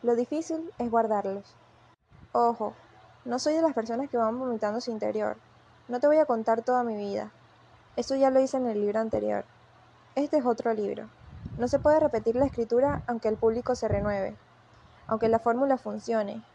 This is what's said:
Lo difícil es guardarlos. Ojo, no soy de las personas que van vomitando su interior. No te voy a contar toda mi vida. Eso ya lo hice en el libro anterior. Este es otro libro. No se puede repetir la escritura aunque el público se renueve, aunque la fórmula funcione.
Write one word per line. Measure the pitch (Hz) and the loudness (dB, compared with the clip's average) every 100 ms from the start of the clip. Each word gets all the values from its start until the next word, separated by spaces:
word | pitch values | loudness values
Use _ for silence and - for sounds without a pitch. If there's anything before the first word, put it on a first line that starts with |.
Lo | 233 | 2
difícil | 233 240 302 320 320 330 - | 0 0 -2 -4 -6 -8 -6
es | 240 | 0
guardarlos. | 226 226 214 196 196 - - _ _ _ _ _ - - | 2 2 0 -2 -6 -10 -20 _ _ _ _ _ -20 -6
Ojo, | 240 233 226 208 220 - - - - | 2 2 2 -6 -8 -20 -20 -20 -16
no | 247 240 | -6 -2
soy | 302 | 0
de | 311 | 2
las | 330 | 2
personas | 269 226 233 277 | 0 -4 -4 -2
que | 247 | 0
van | 220 240 | 0 0
vomitando | 262 226 214 214 | -4 -2 -2 -4
su | 247 | -6
interior. | 220 208 214 208 214 _ _ _ _ - | -4 -4 -2 -4 -6 _ _ _ _ -8
No | 247 | 0
te | 294 | 4
voy | 302 | 4
a | 302 | 4
contar | 233 220 226 | 2 2 0
toda | 233 247 | 2 0
mi | 240 208 | 0 -4
vida. | 202 202 214 - - _ - - _ - | -4 -6 -8 -14 -20 _ -20 -20 _ -8
Eso | 240 | -2
ya | 269 269 | 2 4
lo | 262 | 4
hice | 262 269 | 2 0
en | 247 | -2
el | 208 | 0
libro | 208 214 | 0 0
anterior. | 226 220 208 - - - _ _ _ _ _ | -2 -2 -2 -2 -4 -18 _ _ _ _ _
Este | - 285 302 | -4 0 2
es | 247 | 2
otro | 226 233 | 0 -2
libro. | 220 202 - 220 _ - - - - | -2 -4 -6 -12 _ -20 -16 -14 -4
No | 247 | 0
se | 277 | 2
puede | 294 302 | 4 4
repetir | 302 233 226 240 | 4 0 0 2
la | |
escritura | 277 247 226 233 277 285 - | 0 0 0 2 2 0 -4
aunque | 233 220 | -2 -2
el | 214 | 2
público | 226 226 240 | 0 0 -2
se | 247 220 | -2 0
renueve, | 202 208 202 196 214 _ _ _ - - - - | 0 0 -2 -4 -8 _ _ _ -20 -20 -20 -4
aunque | 226 226 | 0 2
la | 226 | 2
fórmula | 233 240 277 254 | 2 2 2 0
funcione. | 214 208 220 226 202 226 - | -2 -10 -4 -2 -2 -8 -14